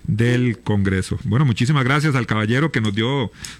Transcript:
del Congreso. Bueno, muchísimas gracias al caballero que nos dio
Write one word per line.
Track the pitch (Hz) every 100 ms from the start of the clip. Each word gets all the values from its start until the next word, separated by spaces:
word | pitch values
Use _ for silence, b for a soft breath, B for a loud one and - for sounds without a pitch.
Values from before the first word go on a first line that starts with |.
del | - 107 120 123 123 107
Congreso. | - 104 98 95 - -
Bueno, | - 110 147
muchísimas | 104 123 147
gracias | 123 147 156 131
al | 110
caballero | 107 107 123 160
que | 131
nos | 107
dio | 101 117 139 107 B B